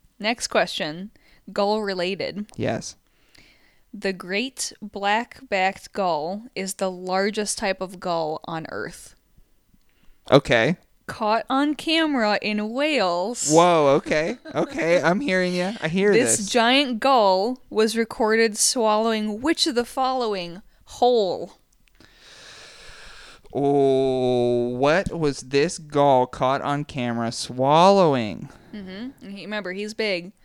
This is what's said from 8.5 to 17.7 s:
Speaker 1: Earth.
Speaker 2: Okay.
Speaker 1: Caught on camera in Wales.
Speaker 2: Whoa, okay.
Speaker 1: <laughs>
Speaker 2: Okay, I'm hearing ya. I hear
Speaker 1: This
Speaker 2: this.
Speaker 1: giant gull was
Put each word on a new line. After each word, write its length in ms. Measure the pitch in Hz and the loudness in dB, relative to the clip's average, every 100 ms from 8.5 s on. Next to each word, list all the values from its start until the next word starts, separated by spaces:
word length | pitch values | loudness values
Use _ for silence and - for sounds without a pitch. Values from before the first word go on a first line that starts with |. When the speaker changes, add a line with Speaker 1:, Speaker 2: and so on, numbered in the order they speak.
| 165 160 | -10 -8
Speaker 1:
Earth. 460 | 101 - - - - _ _ _ _ _ _ _ _ - - - | -10 -10 -12 -20 -20 _ _ _ _ _ _ _ _ -20 -20 4
Speaker 2:
Okay. 460 | 131 - 117 113 180 _ _ - | 4 6 2 2 -2 _ _ -16
Speaker 1:
Caught 380 | - 214 226 - | -6 -2 -2 0
on 240 | 262 294 | 0 0
camera 640 | 294 330 320 311 277 208 202 | -2 -2 0 0 0 0 0
in 280 | 208 214 214 | -2 -4 -4
Wales. 760 | 240 302 277 185 175 190 240 - | -2 0 2 0 0 -2 -4 4
Speaker 2:
Whoa, 380 | 156 175 165 143 143 | 6 8 6 6 4
okay. 440 | - 156 165 247 320 | 2 -2 -2 -6 -8
Speaker 1:
<laughs> 80 | |
Speaker 2:
Okay, 480 | - 277 277 160 175 | -4 -4 -2 2 4
I'm 200 | 320 - | 4 2
hearing 340 | 294 185 180 180 | 0 0 0 -2
ya. 160 | 180 233 | -4 -4
I 60 | 160 | -4
hear 240 | 185 208 | 2 4
Speaker 1:
This 240 | 208 240 226 | 4 4 0
Speaker 2:
this. 140 | 196 | 0
Speaker 1:
giant 500 | 240 226 269 294 220 | 2 4 2 0 0
gull 640 | 269 269 202 185 214 254 | 2 4 4 2 0 -6
was 260 | - | -6